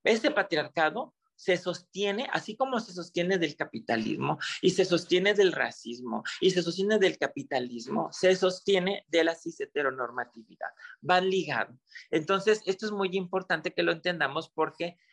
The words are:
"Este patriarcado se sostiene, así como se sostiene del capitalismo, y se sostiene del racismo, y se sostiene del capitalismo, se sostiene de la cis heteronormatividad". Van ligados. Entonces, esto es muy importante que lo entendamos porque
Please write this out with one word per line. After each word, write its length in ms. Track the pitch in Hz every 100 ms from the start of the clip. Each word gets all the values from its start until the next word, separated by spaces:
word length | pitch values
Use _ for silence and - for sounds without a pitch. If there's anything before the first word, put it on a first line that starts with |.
| -
"Este 260 | 226 294
patriarcado 800 | 254 190 151 135 - 156 196 311 _ _ _
se 220 | - 175
sostiene, 720 | 180 175 - 185 202 202 269
así 240 | - - 214
como 240 | 262 247
se 140 | 220
sostiene 460 | 180 165 170 175 190
del 160 | 160 -
capitalismo, 840 | 147 113 - 113 110 101 139 151 - -
y 80 | 185
se 160 | 180 180
sostiene 480 | 170 - 180 196
del 180 | 202 190
racismo, 720 | 151 120 - 117 120 123 110 - -
y 120 | 190
se 100 | 180
sostiene 380 | 170 180 196 214
del 180 | 185 -
capitalismo, 920 | 143 - - 131 123 120 120 147 156
se 240 | - 185 185
sostiene 680 | 185 185 - 190 180 196 -
de 160 | 165
la 100 | 165
cis 260 | 165 165 -
heteronormatividad". 1080 | - 147 135 131 120 123 117 117 110 - - - - -
Van 260 | 113 180 190
ligados. 460 | 190 151 123 - 123 _ - -
Entonces, 500 | 156 151 196 202 214 -
esto 200 | 190 220
es 60 |
muy 180 | 202 190
importante 600 | 190 180 190 180 165 175
que 100 | -
lo 80 | 170
entendamos 580 | 165 180 170 139 151 -
porque 480 | - 156 - 170 - _